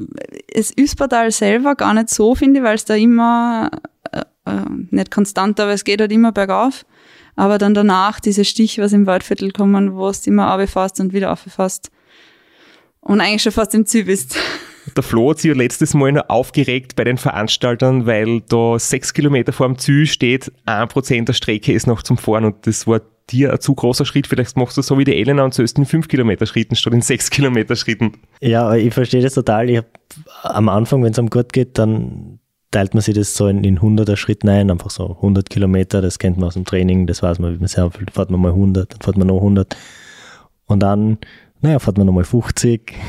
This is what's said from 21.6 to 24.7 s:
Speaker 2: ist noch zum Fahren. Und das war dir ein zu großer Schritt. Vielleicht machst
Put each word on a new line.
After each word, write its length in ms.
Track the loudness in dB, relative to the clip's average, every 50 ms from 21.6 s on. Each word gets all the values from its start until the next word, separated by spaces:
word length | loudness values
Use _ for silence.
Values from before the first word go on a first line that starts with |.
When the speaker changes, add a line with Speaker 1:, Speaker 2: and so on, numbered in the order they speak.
| 0 0 0
Speaker 2:
ist 140 | 0 0
noch 160 | 0 -2 -2 -2
zum 160 | -2 -2 -2
Fahren. 260 | 0 0 0 2 2
Und 220 | 0 -2 -2 -4
das 200 | -4 -4 -2 0
war 140 | 0 0 0 -2 _ _ _ _ -4
dir 220 | 0 0 2 2 0
ein 80 | 0
zu 140 | 0 -2 0
großer 300 | 0 0 0 0 0 -2
Schritt. 220 | -2 -2 -2 -2
Vielleicht 300 | 0 -2 -2 -2 -2 -2 -2
machst 180 | -2 -2